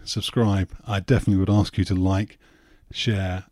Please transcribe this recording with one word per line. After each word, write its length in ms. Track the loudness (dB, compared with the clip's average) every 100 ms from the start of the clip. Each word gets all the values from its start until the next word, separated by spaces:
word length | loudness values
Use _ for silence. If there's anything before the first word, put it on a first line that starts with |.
subscribe. 640 | -6 -6 -4 0 2 2 -2 -6 -6
I 140 | -6
definitely 400 | 2 2 4 2
would 100 | 4
ask 260 | 4 2 0
you 80 | 0
to 80 | 0
like, 420 | 2 0 -2 -10 _ _ _ _ _
share, 540 | -6 -2 -2 -2 -6 -10